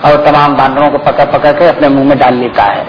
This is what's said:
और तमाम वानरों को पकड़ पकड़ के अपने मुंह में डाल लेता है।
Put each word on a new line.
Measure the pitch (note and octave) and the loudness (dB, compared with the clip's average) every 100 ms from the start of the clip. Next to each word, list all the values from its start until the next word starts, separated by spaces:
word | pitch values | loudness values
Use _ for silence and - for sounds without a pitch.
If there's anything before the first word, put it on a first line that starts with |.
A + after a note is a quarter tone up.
और | D3 D3 D3+ | 2 2 2
तमाम | D3 D3 | 2 0
वानरों | C#3 C3+ C3+ D3 | 0 -2 0 0
को | C#3 | 0
पकड़ | D3 C3 | -2 0
पकड़ | C#3+ C#3+ D3 | 0 0 0
के | C#3+ F3 | 2 0
अपने | - D3 | 2 0
मुंह | C#3 C3+ | 0 0
में | C3+ | 2
डाल | B2+ | 0
लेता | B2 A#2+ A2 | 0 -4 -2
है। | G#2 F#2+ | -2 -2